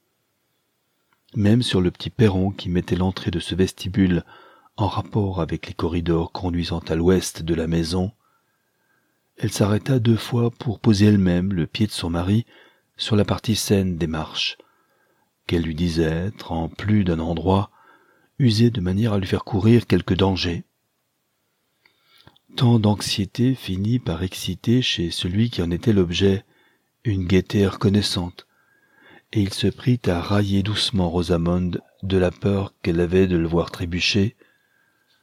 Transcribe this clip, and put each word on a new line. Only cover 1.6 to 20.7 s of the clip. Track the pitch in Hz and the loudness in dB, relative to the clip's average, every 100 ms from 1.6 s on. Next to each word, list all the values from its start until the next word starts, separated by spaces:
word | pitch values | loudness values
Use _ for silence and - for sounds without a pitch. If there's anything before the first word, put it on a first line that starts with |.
sur | 123 92 | 2 2
le | 90 | 0
petit | - - | -2 -10
perron | - 110 95 95 | 2 2 2 -2
qui | 101 90 | -4 -4
mettait | 87 - 87 | -2 -2 -2
l'entrée | 92 - - | -2 -2 -4
de | 87 | -4
ce | - | -6
vestibule | 92 92 - 92 95 95 85 - - - _ _ - | -2 -2 -2 -6 2 2 2 -2 -20 -20 _ _ -4
en | 98 | -2
rapport | - - 113 98 92 | -2 -4 -2 -2 -2
avec | 80 82 - | -4 -4 -8
les | |
corridors | - 85 85 85 82 82 | -6 -4 -2 0 0 -2
conduisant | - 92 85 82 85 | -6 -4 -2 -4 -6
à | - | -4
l'ouest | 80 87 92 - - | 0 4 2 0 -8
de | 82 | -4
la | 82 80 | -2 0
maison, | 82 80 92 95 - _ _ _ _ _ _ _ _ _ _ _ - | -2 0 -2 -4 -6 _ _ _ _ _ _ _ _ _ _ _ -8
elle | 117 | -6
s'arrêta | - 104 104 - 127 | 0 0 0 0 0
deux | 113 110 | 2 0
fois | - 123 117 | 0 -2 -2
pour | - 127 98 | -4 -8 -2
poser | 113 98 107 | 2 4 6
elle-même | 101 92 87 95 | 6 4 2 0
le | 92 76 | -2 -4
pied | - 107 | -2 -4
de | |
son | - 85 | -2 -4
mari | 85 90 110 - _ _ _ _ - | -2 0 0 -2 _ _ _ _ -10
sur | - 104 | -2 0
la | |
partie | 95 92 - 104 | 0 -2 -2 -2
saine | - 101 95 82 | 2 2 2 -2
des | 82 | -4
marches, | 80 76 - - - _ _ _ _ _ _ _ _ - | -4 -6 -6 -6 -8 _ _ _ _ _ _ _ _ -4
qu'elle | 87 | -2
lui | 80 | -2
disait | 76 87 82 | -2 -2 0
être, | 80 82 95 - - | 0 0 -4 -8 -8
en | 82 80 | -6 -6
plus | - 101 107 | -6 0 2
d'un | 90 80 | 2 -2
endroit, | 82 80 90 98 101 _ _ _ _ _ _ - | -2 -2 2 0 0 _ _ _ _ _ _ 0
usée | 127 107 120 | 2 4 2
de | 113 | 2
manière | 90 98 117 | -2 0 0
à | 101 | 0
lui | 95 | -2
faire | 98 | -4
courir | - 98 107 120 | -2 2 6 4
quelque | - 92 - | 4 0 2
danger. | 90 98 90 90 87 - | 0 2 0 -4 -6 -10